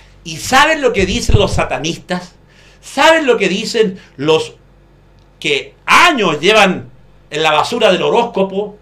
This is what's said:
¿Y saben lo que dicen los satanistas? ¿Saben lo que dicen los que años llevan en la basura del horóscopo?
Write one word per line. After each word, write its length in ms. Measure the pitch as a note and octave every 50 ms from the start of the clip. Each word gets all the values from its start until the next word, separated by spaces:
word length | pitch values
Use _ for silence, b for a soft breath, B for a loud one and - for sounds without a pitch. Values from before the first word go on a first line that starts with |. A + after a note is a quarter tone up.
| b b b b b
¿Y 140 | E3 D#3+
saben 440 | D3+ - - B3+ C4 D4 D#4 D#4+ D4+
lo 120 | C4+ A#3+ -
que 120 | F#3+ F#3
dicen 320 | - G#3+ A#3+ - - -
los 160 | A3 F#3+ F#3+ -
satanistas? 840 | - D#3+ - C3+ C3 C#3+ D#3+ D#3+ - - - F3+ F3+ - - - _ _ b b b b b b b
¿Saben 440 | b - - C4+ D4 D#4+ D#4+ D#4+ D4+
lo 120 | B3+ A#3
que 100 | - G3
dicen 520 | E3+ F3+ A3 A3 F#3+ - A#3 A3 F#3+ - B B B B
los 380 | B C#3 D#3 D#3 D#3+ D#3 - - - _ _ _ _ _ _ _ _ _ _ _ _ _ _ _ -
que 360 | - D#3 C#3+ C3 - - - _ -
años 540 | - A3+ C#4 E4+ F4+ D#4 A#3+ G3+ E3+ D3+ C#3+
llevan 500 | D3+ G3 G#3+ A3 G3 F#3+ E3 B2+ - - - - - _ _ _ _ -
en 140 | D3 D3+ D#3+
la 80 | D#3
basura 400 | D3+ D3+ - - A#3 A#3+ A3 G3
del 100 | F#3 -
horóscopo? 760 | D3 D#3 F#3 A#3 A3+ - - G3 F#3+ F#3+ F#3+ G3 G#3 G3 - -